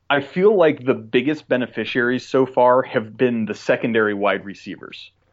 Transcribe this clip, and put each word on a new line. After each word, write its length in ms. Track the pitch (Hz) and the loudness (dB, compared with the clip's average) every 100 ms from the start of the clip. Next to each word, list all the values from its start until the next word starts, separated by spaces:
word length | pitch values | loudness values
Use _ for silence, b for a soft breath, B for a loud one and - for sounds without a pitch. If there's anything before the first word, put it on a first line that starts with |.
| - | -4
I 140 | 143 | -2
feel 340 | 139 185 202 208 | -2 2 2 4
like 300 | 160 151 123 | 4 2 -2
the 80 | |
biggest 540 | 113 110 123 131 156 - | -4 0 0 0 -4 -2
beneficiaries 800 | 127 117 - 110 127 120 127 - | -2 -2 -6 -4 -2 -2 -2 -2
so 180 | 135 131 | 0 0
far 380 | 131 123 127 | 2 4 4
have 340 | 127 131 110 - | 2 -4 -4 -2
been 280 | 123 117 107 | 0 0 -4
the 100 | 104 | -4
secondary 580 | - 123 127 113 107 | -2 -2 0 0 0
wide 320 | 101 101 98 95 | 0 -2 -2 -6
receivers, 640 | 92 101 82 - - - _ _ | -16 -16 -16 -16 -20 -20 _ _